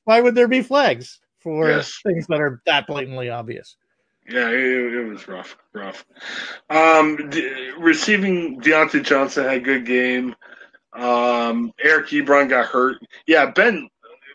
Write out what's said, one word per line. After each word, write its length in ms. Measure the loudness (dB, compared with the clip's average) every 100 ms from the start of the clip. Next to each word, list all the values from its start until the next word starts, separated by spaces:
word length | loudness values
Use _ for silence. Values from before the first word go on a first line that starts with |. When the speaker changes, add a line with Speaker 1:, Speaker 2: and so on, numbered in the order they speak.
Speaker 1:
Why 160 | 2 4
would 140 | 4
there 140 | 4 2
be 120 | 2
flags 600 | 0 2 2 0 -8 -20 _ _
for 300 | -8 -2 0
Speaker 2:
Yes. 280 | 0 -4 -6
Speaker 1:
things 220 | -4 -4 -2
that 140 | -2
are 200 | -2 -4 -2
that 200 | 0 -2
blatantly 440 | -8 -8 -8 -8
obvious? 460 | -8 -10 -14 -16 _ _ _ _ _ -8
Speaker 2:
Yeah, 200 | -4 -2
it, 440 | 0 0 -2 -4
it 140 | -6 -8
was 180 | -12 -14
rough, 300 | -16 -16 -20 _
rough. 320 | -16 -14 -16 -20 -20 -14 -12 -12 -14 -2
Um, 640 | 4 6 6 4 0 -6
d-, 400 | -6 -6 -8 -12 0
receiving, 840 | 2 2 2 0 2 -2 -4 -2
Deontay 420 | 2 4 2 0
Johnson 420 | 0 0 0 -2
had 100 | -2
a 60 | -2
good 240 | -2 -2 0
game. 500 | 0 0 -2 -4 -10 -20 -20 -20 _ _
Um, 800 | -6 -2 0 2 0 -2 -2 -6 -2
Eric 260 | 2 2 0
Ebron 400 | -2 2 2 4
got 180 | 0 0
hurt. 320 | 0 0 -2 -14 -8 2
Yeah, 200 | 2 4
Ben 380 | 2 2 0 -6 _ _ -20 -20